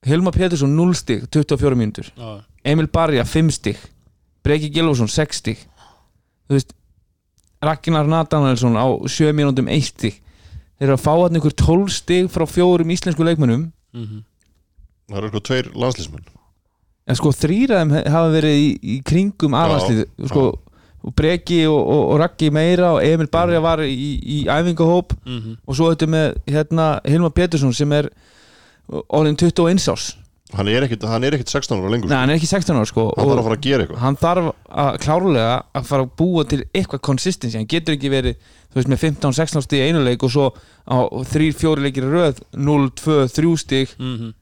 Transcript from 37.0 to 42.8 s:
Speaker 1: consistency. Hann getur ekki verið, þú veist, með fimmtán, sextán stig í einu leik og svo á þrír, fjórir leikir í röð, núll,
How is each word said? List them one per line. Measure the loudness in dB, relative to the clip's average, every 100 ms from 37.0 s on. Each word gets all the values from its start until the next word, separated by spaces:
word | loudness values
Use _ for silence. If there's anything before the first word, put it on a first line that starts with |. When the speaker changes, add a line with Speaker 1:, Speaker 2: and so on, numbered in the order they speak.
Speaker 1:
consistency. | -2 -2 -2 -4 -6 -6
Hann | -4
getur | -4 -2 -4
ekki | 0
verið, | 0 -2 -4
þú | _ -20 _ -2
veist, | 0
með | 0
fimmtán, | 0 0 -2
sextán | 0 -2 -2
stig | -2 0
í | 0
einu | 2
leik | 0 0
og | 0
svo | 2 0 -2 -20 _ -4
á | -2 0 -4
þrír, | -4 0 0 0
fjórir | 0 0 -2
leikir | -2
í | -2
röð, | 0 0 -2 -10
núll, | -4 0 2